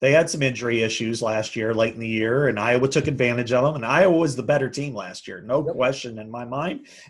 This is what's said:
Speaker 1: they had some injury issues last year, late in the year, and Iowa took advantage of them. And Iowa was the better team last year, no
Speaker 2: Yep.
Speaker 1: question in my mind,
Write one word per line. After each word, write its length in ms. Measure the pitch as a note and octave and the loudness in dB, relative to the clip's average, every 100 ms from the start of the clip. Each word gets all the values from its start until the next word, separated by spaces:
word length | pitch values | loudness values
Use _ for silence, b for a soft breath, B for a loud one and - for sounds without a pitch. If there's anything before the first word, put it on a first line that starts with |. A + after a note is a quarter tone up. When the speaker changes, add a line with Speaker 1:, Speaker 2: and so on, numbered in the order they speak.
Speaker 1:
they 120 | C3+ | 4
had 180 | D3+ E3 | 4 4
some 100 | D#3+ | 0
injury 420 | C3+ A#2 A#2+ A#2 | -2 0 0 2
issues 380 | A2+ - A2+ A2+ | 0 0 -4 -2
last 340 | A2+ A2 G#2+ | -2 -2 -4
year, 200 | A#2 A2 | -4 -2
late 180 | A2 A2+ | 2 0
in 80 | A2+ | 0
the 80 | A2+ | -4
year, 400 | A2 A2 B2+ C#3+ | 0 2 2 2
and 100 | G#2 | 2
Iowa 300 | A2 B2 C3+ | 2 2 4
took 180 | D3 D3 | 2 0
advantage 460 | C3+ B2 A#2+ A#2 | 0 0 0 0
of 100 | B2 | 2
them. 100 | C#3 D3+ | 2 0
And 80 | |
Iowa 320 | A2+ C#3+ F#3+ E3 | 0 4 4 4
was 180 | E3 | 2
the 80 | B2 | -2
better 280 | A2 C#3+ C3 | 0 0 0
team 240 | C3+ C#3+ | -4 -8
last 340 | A2 F#2 F#2 - | -8 -10 -12 -14
year, 140 | F#2+ | -12
no 220 | G#2 C3+ D3 | -2 -2 -2
Speaker 2:
Yep. 80 | A#2+ | 0
Speaker 1:
question 420 | B2+ C3+ B2 A2 | 0 0 -6 -12
in 120 | A2 | -12
my 160 | A#2 A#2+ | -12 -8
mind, 400 | C3 E3+ C#4+ B B B | -6 -6 -8 B B B